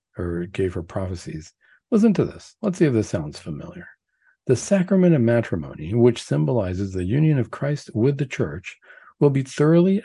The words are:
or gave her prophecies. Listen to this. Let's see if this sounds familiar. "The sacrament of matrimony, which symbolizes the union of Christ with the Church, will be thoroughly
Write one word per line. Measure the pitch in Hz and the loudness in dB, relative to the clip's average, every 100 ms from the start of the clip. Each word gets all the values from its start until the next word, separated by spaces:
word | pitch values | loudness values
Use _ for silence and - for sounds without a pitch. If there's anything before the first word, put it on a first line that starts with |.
| _ - | _ -10
or | 87 85 90 | -6 -6 -6
gave | 98 95 | -4 -4
her | 87 | -4
prophecies. | 82 101 92 90 - 156 151 _ _ _ _ | -8 -8 -8 -8 -12 -14 -16 _ _ _ _
Listen | 226 226 | 2 4
to | 180 | 2
this. | - - - _ | -2 -6 -20 _
Let's | 208 170 | -4 0
see | 156 | 2
if | |
this | 117 104 | 2 0
sounds | 95 76 - | -4 -6 -12
familiar. | - 73 - - - - _ _ _ _ - | -12 -12 -12 -18 -20 -20 _ _ _ _ -2
"The | 123 | -2
sacrament | - 196 180 196 180 156 | 2 0 2 4 4 4
of | |
matrimony, | 117 117 113 90 - - 78 | 4 2 0 -4 -6 -10 -4
which | 117 120 117 | 4 4 4
symbolizes | - 143 151 123 92 92 101 | -2 -2 0 0 -2 -4 -6
the | 95 | -4
union | 90 127 156 143 | -2 2 2 2
of | 110 | -2
Christ | - 139 147 - | -6 -6 -6 -6
with | - 127 139 | 0 0 0
the | 139 | -4
Church, | - 90 85 - - - - - - | -4 -4 -6 -14 -20 -20 -20 -18 2
will | 147 | 2
be | 139 | 2
thoroughly | 131 - 147 170 180 196 | -2 0 4 4 4 2